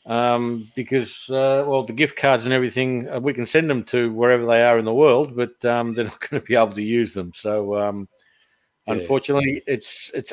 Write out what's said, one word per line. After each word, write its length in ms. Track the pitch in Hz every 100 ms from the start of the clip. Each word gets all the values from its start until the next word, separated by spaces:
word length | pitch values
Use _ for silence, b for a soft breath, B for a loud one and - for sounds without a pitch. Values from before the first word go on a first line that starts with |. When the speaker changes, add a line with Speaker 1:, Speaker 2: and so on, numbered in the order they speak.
Speaker 1:
Um, 680 | - 117 120 120 120 117 110
because, 540 | - 120 135 113 - -
uh, 340 | 135 135 135 143
well, 180 | 135
the 80 | 113
gift 240 | 113 147 -
cards 280 | 139 123
and 80 | 117
everything, 560 | 131 123 127 127 123 135
uh, 120 | 123
we 120 | 139
can 120 | 120 117
send 240 | 160 160
them 140 | 127
to 280 | - 123 117
wherever 340 | 110 120 123 117
they 160 | 117
are 160 | 120 117
in 60 |
the 100 | 110
world, 420 | 123 151 123 147 120
but, 280 | 120 -
um, 300 | 120 120 117
they're 100 | 113
<laughs> 80 | 107
not 80 | -
gonna 220 | - 139
be 140 | - 117
able 160 | 110
to 100 | 101
use 320 | 107 120 110
them. 180 | 98 87
So, 420 | - 107 107 101 104
um, 320 | 104 101 98 _ _ _ _ _ _ _ -
Speaker 2:
Yeah. 60 |
Speaker 1:
unfortunately, 680 | 110 87 135 - 139 135 139 -
it's, 440 | 127 - - -
it's 180 | - -